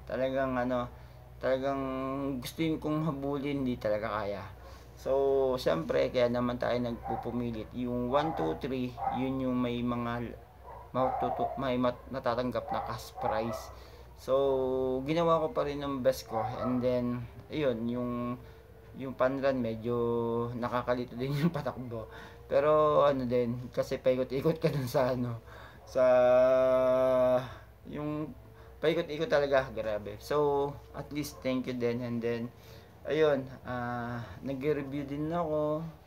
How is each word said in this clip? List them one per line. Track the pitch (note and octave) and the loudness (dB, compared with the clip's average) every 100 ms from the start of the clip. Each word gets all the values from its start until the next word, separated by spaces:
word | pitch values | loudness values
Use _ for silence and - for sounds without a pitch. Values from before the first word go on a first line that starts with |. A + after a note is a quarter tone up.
Talagang | - A#2+ C3 C3+ C3 B2+ | -6 -4 -2 0 -2 0
ano, | B2 B2 A#2+ - - - - - | -2 -2 -4 -10 -20 -20 -20 -6
talagang | B2+ C3+ C3+ C#3 C3+ C3 C3+ C3+ C#3 C3 | -2 0 0 -2 -4 -4 -4 -4 -4 -4
gusto | B2 - | -8 -4
yun | E3 D#3 | -2 -2
kong | D3+ D3+ D#3+ | -2 -2 -2
habulin, | C#3 C#3+ C#3+ C#3 C#3+ | -2 -2 -2 -2 -2
hindi | C3 A#2+ | -2 -2
talaga | G#2+ G#2 A2 G#2 | -2 -2 -2 -2
kaya. | G2+ G2 F#2+ - - - - - | -4 -6 -10 -14 -18 -18 -20 -10
So, | C3 C3+ C#3 C3+ C3 B2+ | 0 2 4 4 2 2
syempre, | D#3+ E3 D#3+ C#3 C3+ | 2 0 0 0 2
kaya | B2+ A#2+ | 2 2
naman | A#2+ B2 B2 | 2 0 0
tayo | A#2 A#2+ | 0 0
nagpupumilit. | A#2+ A#2 - A2+ A#2+ A#2+ A#2+ A2+ G#2+ | -2 -4 -6 -6 -4 -4 -4 -6 -8
Yung | B2 B2 B2 B2 | -6 -4 -2 2
one, | C#3 D#3+ - | 2 2 -2
two, | D#3+ D#3+ | -2 -2
three, | C#3 C3 B2 A#2+ - A#2+ | -4 -4 -4 -4 -4 -2
yun | C3 C3+ C3 | -2 -2 0
yung | B2 | 0
may | B2 A#2+ | 0 -2
mga | A#2+ A#2+ A#2+ A#2+ A#2 - - - - - - | -2 -2 -4 -4 -6 -10 -18 -20 -18 -16 -4
matutu-, | B2 C3 - B2+ - A#2+ - | 0 2 2 -2 -2 -2 -2
may | C3+ B2 | -2 2
mat-, | B2 A#2+ - | 2 0 -8
natatanggap | B2 B2 A#2 B2+ A2+ - | -4 0 0 0 -2 -4
na | A2 | -4
cash | - A#2 - - | -4 -8 -10 -4
prize. | A#2+ G#2+ A#2 - - - - - - - | -2 0 -2 -6 -10 -16 -18 -20 -20 -14
So, | - C3+ C#3 C3 C3 C3 C3 C3 C3+ | 0 2 4 2 2 0 0 -2 0
ginawa | D#3+ E3 D#3+ | 2 4 4
ko | D#3 D#3 | 2 0
pa | |
rin | D3 C#3+ | -2 -2
ang | C#3+ C#3 | -4 2
best | B2+ C3 - | 2 2 -4
ko. | A2+ A2 B2 | -2 -2 -2
And | A#2 B2+ | 0 2
then, | B2 B2 B2 B2 A#2+ - - | 2 2 0 -2 -6 -14 -8
ayun, | D3 C#3+ A2+ A#2 | -2 0 0 -2
yung, | A#2+ B2 A#2+ A#2+ B2 - - - - - - | -2 -4 -4 -4 -8 -12 -20 -20 -20 -18 -10
yung | C3+ A#2+ | -10 0
fun | C3 C#3 | 0 2
run, | C3+ C3 | 0 2
medyo | A2+ A2+ A2+ A#2+ A#2 A#2 A#2 A#2 A#2+ | -2 -2 -2 0 0 0 0 -2 -2
nakakalito | B2 A#2+ B2 B2 B2+ B2 A#2 | -4 -2 -2 0 -2 -2 -6
din | C3+ C#3+ | -4 2
<laughs> | |
yung | E3 | 2
patakbo. | D3+ B2+ A2+ B2+ A2+ A2 - - - | 0 -6 -6 -8 -8 -10 -14 -18 -18
Pero, | - C#3 D3 D3+ D3+ D3+ C#3+ | 0 2 6 6 6 6 6
ano | C3+ | 4
din, | B2 B2 A#2+ B2 A#2+ | 0 0 0 -2 -4
kasi | - C3 C3 | -4 -2 2
paikot-ikot | C3 B2+ B2+ C3 D#3 E3 | 2 2 0 0 0 2
ka | D#3+ | 0
dun | D3 | 0
sa, | B2+ C#3+ B2+ B2 | 0 2 2 0
ano, | B2 A#2 - - - - - | -2 -4 -12 -18 -18 -20 -4
sa, | - B2+ B2+ B2 B2 B2+ C3 C3 B2+ B2+ B2+ C3 B2+ B2+ B2+ B2+ - - - - | 4 8 8 10 10 8 8 6 6 6 6 6 6 6 4 0 -12 -18 -20 -12
yung | C#3 D3+ D3+ D#3 - - - - - | -6 -4 -4 -6 -10 -18 -20 -20 -2
paikot-ikot | D3+ E3+ E3+ D3+ D#3+ | 0 2 -2 -4 2
talaga, | D3+ C#3+ C3+ C3 | 2 4 2 2
grabe. | G#2+ A2 G#2 G#2 G#2+ | -6 -4 -4 -6 -12
So, | - D3 D3 C#3+ C#3+ B2 - | -2 2 4 2 0 -4 -14
at | D3 C#3+ | -12 -8
least, | C#3+ C#3+ - | -6 -8 -6
thank | C3 C3 B2+ | -4 -2 -2
you | B2+ | -2
din. | A#2+ A#2+ | -2 -2
And | B2 A#2 | -4 -4
then, | A#2 A#2 A#2+ - - - - - - | -2 -4 -6 -12 -20 -20 -20 -14 -4
ayun, | D3+ D#3 C3+ C3 B2 | 2 4 4 -2 -12
ah, | - B2 A#2+ A#2+ A#2+ A#2+ A#2 - | -8 -6 -4 -4 -6 -8 -10 -10
nag-review | B2 C3+ C#3+ C#3+ C3+ C#3+ C#3 | -8 -4 -2 -2 -2 -6 -6
din | C#3+ D#3 | -4 -4
ako. | E3+ D#3+ D3+ D3+ D#3 E3 - | -2 -2 0 0 -2 -6 -14